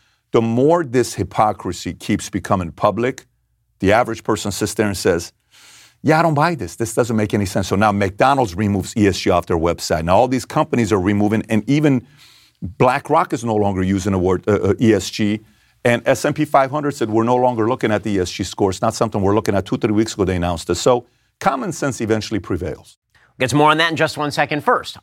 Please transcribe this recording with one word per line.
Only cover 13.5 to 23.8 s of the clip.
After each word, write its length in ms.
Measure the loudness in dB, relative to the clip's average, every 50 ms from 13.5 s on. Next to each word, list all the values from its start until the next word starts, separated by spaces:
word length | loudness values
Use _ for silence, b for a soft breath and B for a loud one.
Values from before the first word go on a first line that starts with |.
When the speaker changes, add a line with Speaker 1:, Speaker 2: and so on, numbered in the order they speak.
| 0
Speaker 1:
longer 260 | 0 0 0 0 0
using 300 | 0 0 0 0 0 0
the 80 | 0 2
word, 280 | 2 2 0 0 0
uh, 60 | 0 0
uh, 200 | 2 2 0 0 2
E 140 | 4 4 4
S 160 | 4 0 -4
G. 320 | -4 -2 -2 -2 -2 -4 -8 b b b b b b b b
And 240 | 0 0 2 2
S 160 | 0 0 2 0
and 120 | -2 -2
P 100 | -2 -2
five 260 | 2 2 2 2 2
hundred 200 | -2 -4 -4 -4
said, 180 | -2 -2 -2 0
"We're 140 | 2 2 2
no 120 | 2 2
longer 320 | 2 2 0 0 0 0
looking 240 | 0 0 0 0 0
at 120 | 0 0 -2
the 80 | -2
E 80 | -2 -2
S 120 | -2 -2
G 120 | -4 -8 -8
scores." 380 | -6 -2 0 0 0 0 0
Not 120 | -2 -2 0
something 280 | 0 -2 -2 0 0
we're 140 | 0 2 2
looking 200 | 0 0 0 0
at. 100 | 0 0
Two, 120 | -2 -4
three 160 | -2 0 0 2
weeks 200 | 2 0 0 0
ago 120 | -2 0
they 100 | 0 0
announced 340 | 0 -2 -2 -4 -4 -4 -4
it. 60 | -4
So 300 | 0 2 2 2 2 -2 _ _ _ _ _ _ -4
common 320 | -2 -2 -2 -2 -4 -6
sense 280 | -6 -4 -4 -4 -4 -2
eventually 380 | -2 0 0 -2 -2 -4 -6 -6
prevails. 580 | -6 -6 -6 -6 -6 -8 -10 -10 -14 -20 -20 _ _ _ b b b b b
Speaker 2:
We'll 80 | b -2
get 40 | 0
to 80 | 2
more 140 | 4 4 4
on 60 | 4
that 140 | 4